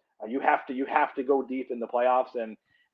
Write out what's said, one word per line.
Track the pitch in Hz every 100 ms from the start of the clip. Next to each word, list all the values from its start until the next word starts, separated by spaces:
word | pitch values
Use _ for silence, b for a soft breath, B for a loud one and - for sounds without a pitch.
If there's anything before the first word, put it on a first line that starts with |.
| _ -
Uh, | 110
you | 131
have | 147 147 -
to, |
you | 131 139
have | 151 143 -
to |
go | 131 139
deep | 123 131 127
in | 120
the | 113
playoffs, | 120 123 127 127 123
and, | 110 107 _ _ _